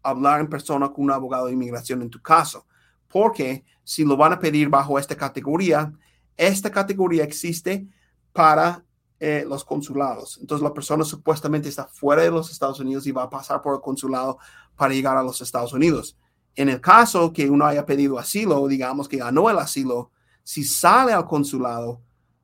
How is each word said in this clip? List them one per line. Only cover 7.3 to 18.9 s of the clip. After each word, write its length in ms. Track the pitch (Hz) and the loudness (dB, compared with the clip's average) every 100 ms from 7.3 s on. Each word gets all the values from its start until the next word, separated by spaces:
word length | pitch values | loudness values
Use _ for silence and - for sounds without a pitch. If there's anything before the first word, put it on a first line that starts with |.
| 151 170 165 180 196 196 _ _ _ _ | -4 -8 -6 -6 -6 -8 _ _ _ _
para, 540 | - 160 151 170 175 - _ _ _ | 4 6 6 4 -2 -10 _ _ _
eh, 260 | 151 151 139 | -4 -2 -4
los 160 | 139 | -8
consulados. 760 | - 147 143 139 135 110 104 - | -6 -8 -4 -2 -2 -4 -12 -16
Entonces, 240 | - 147 | -6 -4
la 100 | 147 | -2
persona 300 | 147 - 151 | -4 -2 -2
supuestamente 680 | 156 156 - 151 147 151 143 | -2 -2 -2 0 0 -2 -4
está 160 | 139 131 | -8 -12
fuera 380 | - 143 151 | -4 2 6
de 80 | 170 | 6
los 200 | 170 165 | 2 -4
Estados 280 | - 139 139 | -4 -4 -4
Unidos 260 | 131 135 143 | -4 -4 -4
y 60 | |
va 120 | 127 | -4
a 60 | 127 | -6
pasar 320 | 135 135 143 | -8 -6 -4
por 140 | 143 139 | -2 -4
el 60 | |
consulado 580 | - 139 135 127 131 131 - - _ - | -4 -6 -4 -4 -4 -6 -12 -20 _ -2
para 180 | 139 | -2
llegar 240 | 135 135 131 | 0 0 0
a 60 | |
los 180 | 131 127 | -2 -6
Estados 320 | 120 120 120 | -8 -6 -4
Unidos. 440 | 131 165 131 - - _ _ _ - | 2 2 2 -4 -16 _ _ _ -2
En 140 | 139 | 0
el 120 | 127 | 2
caso 500 | 180 220 233 185 170 | 6 8 6 4 0
que 180 | 165 139 | 2 2
uno 160 | 143 147 | 4 2
haya 200 | 147 143 | 0 -2
pedido 320 | 139 139 127 | 0 0 -2
asilo, 500 | - 208 214 143 139 | -4 -2 0 2 0
digamos 400 | 135 127 | -2 -4